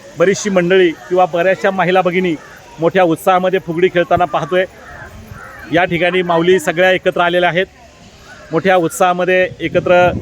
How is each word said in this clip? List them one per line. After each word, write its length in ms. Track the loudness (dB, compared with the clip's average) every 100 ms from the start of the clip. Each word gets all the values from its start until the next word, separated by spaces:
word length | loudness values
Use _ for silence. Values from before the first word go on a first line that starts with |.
| -12 -2
बरीचशी 320 | 0 0 -2
मंडळी 420 | 0 2 4 4
किंवा 340 | 0 -2 0 0
बऱ्याचशा 460 | 0 0 0 -2
महिला 300 | 0 0 0
भगिनी 340 | 0 0 -2 -4 -10 -20 -20 -4
मोठ्या 240 | 0 2
उत्साहामध्ये 560 | 2 0 0 0 0 -2
फुगडी 300 | -4 -2 0
खेळताना 320 | 0 0 0 0
पाहतोय. 400 | -4 -2 -2 -2 -8 -20 -20 -20 -20 -20 -20 -20 -20 -4
या 120 | -2 0
ठिकाणी 360 | 0 -2 -2
माऊली 380 | 0 0 2 2
सगळ्या 320 | 0 0 2
एकत्र 300 | 2 0 0
आलेल्या 280 | 0 0 0
आहेत, 160 | 0 -4 -10 -20 -20 -20 -20 -20 -20 -6
मोठ्या 260 | -2 2 2
उत्साहामध्ये 720 | 0 0 0 0 0 0 0 -4
एकत्र 520 | -4 -2 2 4 2 0